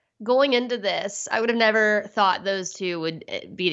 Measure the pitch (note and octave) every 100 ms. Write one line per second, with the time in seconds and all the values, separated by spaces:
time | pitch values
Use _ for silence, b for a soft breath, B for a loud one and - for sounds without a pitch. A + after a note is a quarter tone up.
0 | _ - G#3+ B3+ C#4 B3 B3 A#3+ G3 E3+
1 | G3+ - - A3+ A#3 A#3 A3+ A3 G#3+ G#3
2 | G#3 - G3 - F#3 G3 F#3 - F#3 E3+
3 | D#3+ D#3+ - - F2+ - F3+